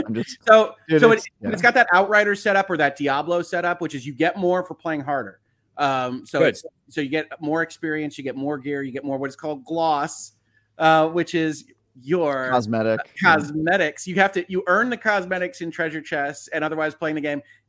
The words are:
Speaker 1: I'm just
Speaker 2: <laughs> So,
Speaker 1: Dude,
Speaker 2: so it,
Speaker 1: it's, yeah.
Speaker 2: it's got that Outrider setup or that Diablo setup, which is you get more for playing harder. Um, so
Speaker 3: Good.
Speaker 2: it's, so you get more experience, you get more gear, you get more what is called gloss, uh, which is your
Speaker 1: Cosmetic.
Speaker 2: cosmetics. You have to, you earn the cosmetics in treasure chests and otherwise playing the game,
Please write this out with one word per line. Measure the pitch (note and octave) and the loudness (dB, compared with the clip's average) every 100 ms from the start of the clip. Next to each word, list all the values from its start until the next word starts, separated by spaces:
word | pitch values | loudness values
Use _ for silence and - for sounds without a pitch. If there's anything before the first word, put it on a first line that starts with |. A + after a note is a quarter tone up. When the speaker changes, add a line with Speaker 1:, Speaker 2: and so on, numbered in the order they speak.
| - | -4
Speaker 1:
I'm | |
just | A2 - - | -6 -6 -2
Speaker 2:
<laughs> | - | 6
So, | A3 G#3+ - - | 6 6 -4 2
Speaker 1:
Dude, | D#3 | 6
Speaker 2:
so | A3+ | 6
it, | G#3+ | 6
Speaker 1:
it's, | - - | 0 -10
yeah. | - | -6
Speaker 2:
it's | F#3 | 2
got | A#3 B3 | 4 4
that | A#3 | 6
Outrider | F3+ G3 G#3 G#3 G3+ | 4 4 2 2 0
setup | G#3 G3 F#3+ | 0 0 0
or | E3 | 0
that | C#3+ C#3 | 0 0
Diablo | C#3 C#3 D3+ F3 | -2 -2 0 -2
setup, | E3+ F3 F3 F3 | -2 -2 -2 -2
which | D#3+ C#3 | -6 -6
is | C3 | -8
you | |
get | B2 E3 G3 | -2 0 0
more | F3+ F3+ | 0 0
for | F3+ D#3 | -2 -8
playing | E3 D3+ | -6 -6
harder. | C#3 C#3 G2+ - _ _ _ - | -4 -4 -6 -14 _ _ _ -2
Um, | C#3 C3 B2+ B2+ - | 0 0 -2 -6 -4
so | D3 | 2
Speaker 3:
Good. | D#3 | 2
Speaker 2:
it's, | - - _ _ | 0 -8 _ _
so | D#3+ | -6
you | C3+ | -4
get | D#3 D3+ - | -4 -6 -8
more | D3+ D#3+ | -4 -2
experience, | D#3+ - D#3+ D3+ D3 C#3+ | -4 -6 -6 -6 -6 -8
you | |
get | C3+ C3 | -10 -6
more | C#3 D3 | -6 -6
gear, | C#3 C#3+ | -6 -6
you | C3+ | -6
get | C3 C#3+ | -8 -6
more | C3+ | -6
what | C3+ | -6
is | C3+ | -8
called | D#3 C#3+ | -10 -10
gloss, | B2 E3 D#3+ D3 D3+ - - _ _ _ _ - | -6 -2 0 0 -2 -8 -16 _ _ _ _ 0
uh, | D#3+ D#3+ D#3+ | 4 6 4
which | E3+ E3 E3+ | 0 0 0
is | D#3+ D3 - _ _ C3 | 0 -4 -12 _ _ -14
your | B2+ F3 D3+ C3+ C3 | -2 0 2 0 0
Speaker 1:
Cosmetic. | B2+ G#2+ A2+ A2 A2 - - | 0 0 0 0 0 -4 2
Speaker 2:
cosmetics. | F#3 D#3 C#3+ D#3 D#3+ G3 D3+ - F#3 | 4 4 2 -2 0 2 0 -4 -4
You | F#3 | 2
have | G3 | 2
to, | G3 F3+ | 0 -4
you | F#3 F3+ | -2 0
earn | G3 B3 | 2 0
the | A#3+ | -2
cosmetics | A3 G3+ F3+ F#3 F3+ - | 0 0 0 -4 -4 -6
in | E3+ | -8
treasure | E3 D#3+ D#3 | -4 -4 -6
chests | D3 D3+ C#3+ D3 - | -6 -4 -4 -8 -8
and | D#3 | -4
otherwise | D#3 D#3 D#3 D3 | -4 -2 -4 -4
playing | D#3 D#3 | -4 -4
the | |
game, | D3 D3 - _ | -4 -6 -10 _